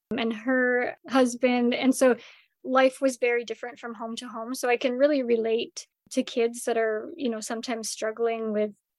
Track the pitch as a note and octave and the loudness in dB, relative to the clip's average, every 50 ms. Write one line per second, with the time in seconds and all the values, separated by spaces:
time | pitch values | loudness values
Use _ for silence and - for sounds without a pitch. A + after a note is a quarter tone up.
0 | _ _ G#3+ A#3 A3+ A3+ A#3 G#3+ A3 B3+ C4 B3+ B3 B3 B3 B3 B3 - - - | _ _ -4 -2 -2 -2 -4 -2 -2 0 2 2 2 2 2 2 0 -2 -6 -10
1 | _ E4 A3+ C4 B3+ A#3+ A#3+ A#3+ - B3+ B3 B3 A#3+ A#3+ B3 - C4 B3+ C4 - | _ 0 2 4 4 4 2 0 0 2 2 2 2 2 2 2 2 2 4 4
2 | C4+ B3+ A#3 A#3 - - - - _ _ _ _ - B3+ B3+ C4 C4 C4 C4 - | 4 4 4 2 -2 -12 -20 -20 _ _ _ _ -6 0 4 4 4 4 2 2
3 | C#4 C4+ B3+ - B3 A#3+ A#3+ A#3+ A#3+ G#3+ A3+ - - A#3+ A#3+ - - A#3 A3+ G#3 | 0 -2 0 0 0 0 0 0 -2 -4 -10 -10 -10 -14 -12 -12 -12 -12 -10 -10
4 | A#3 A3+ A#3 A#3+ B3 B3 G#3+ A3+ A3+ A#3 C4 - - B3 A#3+ A#3+ - B3+ B3 B3 | -10 -10 -8 -10 -10 -12 -10 -10 -8 -8 -6 -4 0 0 0 2 2 -2 2 4
5 | C#4 D4 D4+ C#4 B3+ A#3 A#3+ A3+ A3 A3+ A3 A#3 A#3 - - - - - _ _ | 4 4 4 2 2 2 2 2 2 0 0 0 -2 -4 -8 -16 -18 -20 _ _
6 | _ _ - B3+ B3+ - - B3+ A#3 A#3 A#3 A#3+ - B3+ A#3 A3+ A3+ A3 G#3+ G#3+ | _ _ -4 -4 -4 -2 0 0 0 0 -2 -4 -4 -2 0 2 2 0 0 -2
7 | A#3 - - E4+ C#4+ A#3 A3+ G#3+ G#3+ - A#3+ A3+ A#3+ - A#3 A3+ A3 - - - | -4 -8 -8 -4 -4 -4 -4 -4 -6 -8 -8 -8 -6 -6 -6 -6 -6 -8 -6 -4
8 | G#3+ A3 A3 A3+ A#3 A#3 A3+ A3+ A3+ A3 G#3 G#3 G#3+ G#3+ G#3 _ _ _ _ | -4 -4 -2 0 0 0 0 -2 -2 -2 0 0 0 0 -2 _ _ _ _